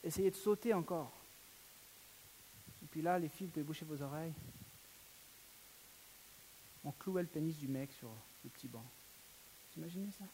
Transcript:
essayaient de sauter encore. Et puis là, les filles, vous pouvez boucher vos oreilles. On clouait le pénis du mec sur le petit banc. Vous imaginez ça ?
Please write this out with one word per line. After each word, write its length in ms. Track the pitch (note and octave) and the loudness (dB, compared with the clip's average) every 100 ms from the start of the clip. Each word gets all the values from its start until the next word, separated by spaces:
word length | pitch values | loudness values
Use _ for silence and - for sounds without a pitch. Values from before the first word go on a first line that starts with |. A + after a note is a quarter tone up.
essayaient 260 | E3+ D#3+ F#3+ | 2 8 8
de 60 | - | 8
sauter 380 | G#3 G#3 A#3 | 8 8 8
encore. 360 | G3+ D#3+ F3 B2+ - - - - - - - - - - - - - - - - - | 6 8 2 2 -6 -16 -16 -16 -16 -16 -16 -16 -16 -16 -16 -16 -16 -16 -14 -12 -12
Et 40 | D3+ | -4
puis 100 | D#3+ | 2
là, 160 | E3 F3+ | 6 6
les 120 | D#3+ | 4
filles, 180 | - F#3+ | 0 -2
vous 60 | |
pouvez 100 | D#3+ | 0
boucher 220 | D3 D#3 D#3 | 0 -2 -2
vos 160 | D3 | -2
oreilles. 320 | C#3 D3 E3 D#3 - - - - - - - - - - - - - - - - - - - - - - - - | 0 0 -2 -4 -8 -10 -12 -14 -16 -16 -16 -16 -16 -16 -16 -18 -16 -18 -16 -16 -16 -16 -16 -16 -16 -16 -16 -8
On 80 | D3 | -6
clouait 300 | - - F#3 | -2 4 4
le 80 | F3 | 4
pénis 280 | D#3 D#3+ D#3 | 4 4 4
du 120 | C#3 | 2
mec 240 | C3+ C3+ | 2 0
sur 160 | - B2 A2 A2 - | -4 -8 -8 -12 -12
le 60 | A#2 | -12
petit 180 | - B2+ | -8 -8
banc. 160 | A#2 A#2+ - - - - - - - - | -8 -10 -14 -16 -16 -16 -16 -16 -16 -10
Vous 100 | E3 | -4
imaginez 300 | D#3+ F3+ G3+ G3 | -2 0 0 -2
ça ? 60 | F#3+ | -8